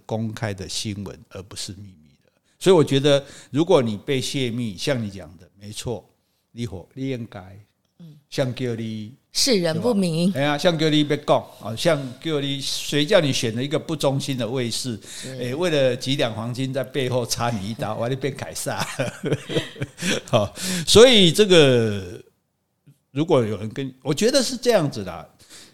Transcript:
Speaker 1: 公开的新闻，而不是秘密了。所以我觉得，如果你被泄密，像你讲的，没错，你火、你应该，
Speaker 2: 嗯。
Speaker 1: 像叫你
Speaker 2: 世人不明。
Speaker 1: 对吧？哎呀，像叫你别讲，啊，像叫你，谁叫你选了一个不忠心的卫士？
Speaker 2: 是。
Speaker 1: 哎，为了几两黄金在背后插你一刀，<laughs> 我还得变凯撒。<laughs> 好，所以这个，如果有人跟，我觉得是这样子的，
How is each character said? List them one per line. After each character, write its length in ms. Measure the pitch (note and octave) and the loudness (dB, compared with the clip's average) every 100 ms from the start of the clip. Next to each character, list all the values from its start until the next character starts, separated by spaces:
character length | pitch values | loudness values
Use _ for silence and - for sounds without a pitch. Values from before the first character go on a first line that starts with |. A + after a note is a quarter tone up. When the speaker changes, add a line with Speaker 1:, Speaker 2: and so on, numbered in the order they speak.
Speaker 1:
公 280 | - A2 A2+ | -6 -4 -4
开 200 | G#2+ G#2+ | -6 -6
的 160 | G2+ F#2+ | -6 -8
新 360 | - A2+ G2+ | -8 -6 -8
闻， 120 | G2 - - | -10 -12 -16
而 100 | G2 | -16
不 100 | F#2+ | -14
是 160 | G#2 - | -12 -12
秘 200 | F#2 G2+ F2 | -14 -18 -20
密 80 | D2+ C#2 | _ _
了。 80 | _ _ _ _ | _ _ _ _
所 140 | - | 6
以 20 | |
我 80 | F#3 | 6
觉 160 | C#3+ C#3 | 6 4
得， 260 | C#3+ C#3+ C#3 - - | 4 2 0 -14 -6
如 140 | B2+ | 0
果 160 | E3+ E3+ | 4 4
你 160 | A#2 G#2 | 4 -2
被 240 | - C3+ | -4 -4
泄 300 | - C#3+ B2+ | -2 -2 -4
密， 260 | A2+ A#2+ F2 | -4 -6 -4
像 240 | - B2+ | -2 -2
你 80 | A2 | -4
讲 200 | F#2+ D#2 E2 | -8 -14 -18
的， 120 | F2 F#2+ | -20 _
没 100 | G2+ | -16
错， 340 | G#2+ C3+ G#2+ - _ _ _ _ | -10 -8 -8 -10 _ _ _ _
你 160 | A2+ A#2+ | -10 -10
火、 180 | F#2+ - | -10 -14
你 140 | - C3+ | -10 -8
应 160 | B2+ A2+ | -6 -10
该， 100 | G2+ F#2 G2 G#2 _ _ _ | -14 -18 -20 -20 _ _ _
Speaker 2:
嗯。 160 | E3+ D3+ _ | -20 -20 _
Speaker 1:
像 240 | - C3 | -4 -4
叫 220 | A#2 B2+ | -4 -6
你 380 | A2+ A2+ A2 G#2+ C3+ _ | -4 -6 -8 -12 -16 _
Speaker 2:
世 260 | - - G#3+ | -2 2 2
人 220 | E3+ D#3+ | 2 0
不 140 | G#3+ | 0
明。 380 | G#3+ F3+ D#3+ F3 | 2 0 2 0
Speaker 1:
对 20 | |
吧？ 60 | E3 | 0
哎 20 | |
呀， 160 | C#3+ D3 | 0 2
像 180 | F#3+ E3 | 2 2
叫 140 | D#3 | 4
你 140 | D3+ | 4
别 120 | D3 C#3+ | 2 0
讲， 280 | - C3+ G#2+ - | 2 2 0 -10
啊， 140 | G#2 A2+ | -10 -2
像 200 | E3+ D3+ C3+ A#2 | 0 0 -2 -10
叫 200 | E3 D3+ | -4 -4
你， 200 | C#3 C#3 | -2 -4
谁 460 | C3+ - - C#3+ D3 | -4 -6 -2 0 4
叫 140 | G3+ | 4
你 120 | D3 | 4
选 220 | B2+ A#2 | 0 -2
了 80 | A2+ | -2
一 60 | C#3 | -2
个 100 | D3 | -4
不 160 | - | -4
忠 240 | D#3+ D3 C3+ | -2 0 0
心 180 | C#3 C3 | -2 -4
的 120 | A2 | -4
卫 200 | C3 A#2+ | -2 -4
士？ 300 | G#2+ C3 G#2+ - | -4 -6 -8 -10
Speaker 2:
是。 340 | - - C3 | -14 -12 -8
Speaker 1:
哎， 140 | B2 | -6
为 160 | C3+ F3+ | -2 0
了 260 | D3+ C3 B2 | 2 2 2
几 200 | B2+ C#3+ | -2 0
两 180 | B2+ | 0
黄 180 | G#2+ A#2 | -2 -6
金 220 | A#2+ C3 | -4 -4
在 80 | C3 | -4
背 260 | B2+ D3+ B2+ | -4 -2 -2
后 160 | B2 | -2
插 240 | A#2 - A#2 | -2 -2 -2
你 200 | A2+ F#2+ | -2 -4
一 40 | |
刀， 200 | A2+ G#2 | -6 -6
<laughs> 0 | |
我 80 | A2 | -4
还 60 | A2+ | -4
得 80 | C3+ | -4
变 180 | C#3 | -4
凯 180 | C3 - | -6 -10
撒。 320 | - - A2+ A2 - A#2+ - D#3+ - - | -8 -6 -4 -6 -4 -6 -6 -4 -4 -4
<laughs> 720 | - - - C#3 - F3 C3 - | -6 -6 -8 -12 -8 -4 -4 0
好， 260 | B2+ G#2 - F#3 F3+ D#3 | 0 0 -4 -6 -4 4
所 200 | G3 B3+ | 8 10
以 240 | A#3 F3+ | 8 6
这 160 | D3 G#3 | 6 6
个， 760 | F3 C#3 B2 A2+ G2+ F#2 - - _ _ _ _ _ _ _ _ | 8 8 6 2 -2 -8 -14 -18 _ _ _ _ _ _ _ _
如 160 | C3+ E3 | -4 2
果 180 | D3+ | 4
有 140 | A2 G#2 | 4 -2
人 100 | A2 | -6
跟， 240 | A#2+ C3+ - | -6 -8 -6
我 120 | C3+ | -4
觉 160 | D3 A3 | 0 2
得 120 | C#4 | 2
是 140 | B3+ B3+ | 0 0
这 140 | B3 | 2
样 200 | A3 E3 | 2 2
子 140 | - | -2
的， 260 | F#2 E2+ - _ - - - | -8 -10 -14 _ -20 -20 -20